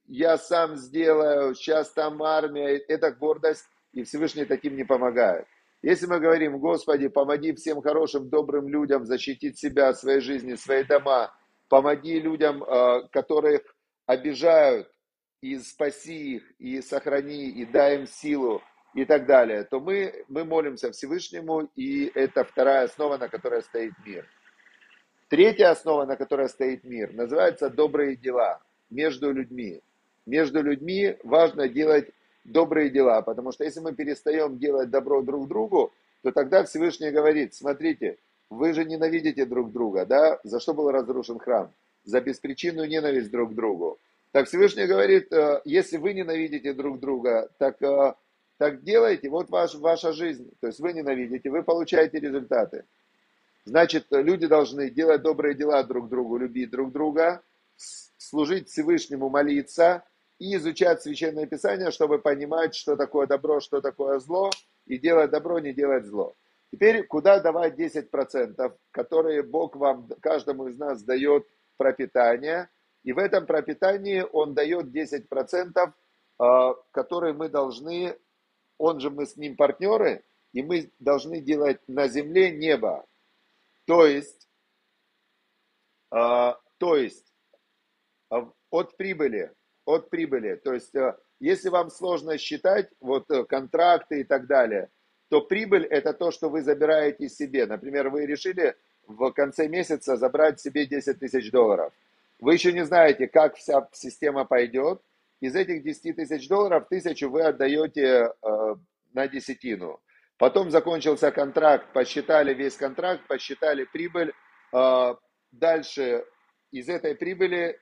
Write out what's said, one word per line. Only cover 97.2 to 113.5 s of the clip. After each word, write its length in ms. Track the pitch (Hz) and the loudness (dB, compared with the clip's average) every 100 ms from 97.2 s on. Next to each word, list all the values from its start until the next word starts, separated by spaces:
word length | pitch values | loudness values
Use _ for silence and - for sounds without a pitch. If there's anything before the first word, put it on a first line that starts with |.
| 143 | -10
себе. 380 | - 143 135 107 | -8 -4 -2 -2
Например, 420 | 107 135 139 135 | -4 -6 -4 -2
вы 160 | 143 | -4
решили 500 | 143 147 185 185 151 - _ _ _ | -4 -6 -6 -2 -2 -2 _ _ _
в 240 | 107 127 | -4 -2
конце 360 | 131 139 131 156 | 0 -2 0 -2
месяца 480 | 175 170 147 - 123 | -2 -4 -4 -2 0
забрать 440 | 127 147 156 147 | 0 4 2 2
себе 260 | 143 139 139 | -4 -4 -4
десять 320 | 143 139 131 | -4 -4 -6
тысяч 320 | 131 127 110 | -4 -4 0
долларов. 420 | 127 110 95 76 - _ _ _ _ | 4 4 2 -2 -8 _ _ _ _
Вы 140 | 120 | 2
еще 180 | 170 180 | 4 2
не 140 | 175 156 | 0 2
знаете, 420 | 175 160 135 127 | 6 6 6 4
как 280 | 160 151 - | 4 4 2
вся 300 | - 139 - | 0 0 0
система 540 | - 127 - 151 139 123 | -8 -16 -6 -4 -2 0
пойдет. 560 | 127 120 123 147 190 _ _ _ _ | 0 0 0 -2 -4 _ _ _ _
Из 140 | 131 | -6
этих 280 | 160 180 165 | -4 -4 -4
десяти 320 | 143 143 165 | -8 -10 -10
тысяч 340 | 160 143 151 135 | -8 -6 -8 -2
долларов 400 | 196 202 165 - | 0 2 2 0
тысячу 400 | 185 175 147 139 | -4 -4 -6 -4
вы 140 | 143 | 0
отдаете, 920 | 160 131 139 147 156 151 131 127 117 - | 0 0 0 0 -2 0 4 4 2 -2
э, 320 | 110 107 110 98 _ _ _ | -4 -2 -2 -4 _ _ _
на 160 | 127 135 | -6 -4
десятину. 720 | 135 123 123 127 101 87 76 _ _ _ _ | -6 -10 -12 -8 -8 -8 -14 _ _ _ _
Потом 340 | 131 196 180 | 2 4 2
закончился 600 | 156 165 165 156 147 151 | 2 2 -2 0 2 2
контракт, 600 | 147 139 156 156 139 - | 0 -2 2 4 4 2
посчитали 600 | 135 123 147 - 156 139 | -2 -2 -2 2 2 2
весь 220 | 131 139 - | 0 -4 -6
контракт, 480 | 139 131 180 185 - | -8 -4 -4 -6 -6
посчитали 560 | 135 - | -8 -6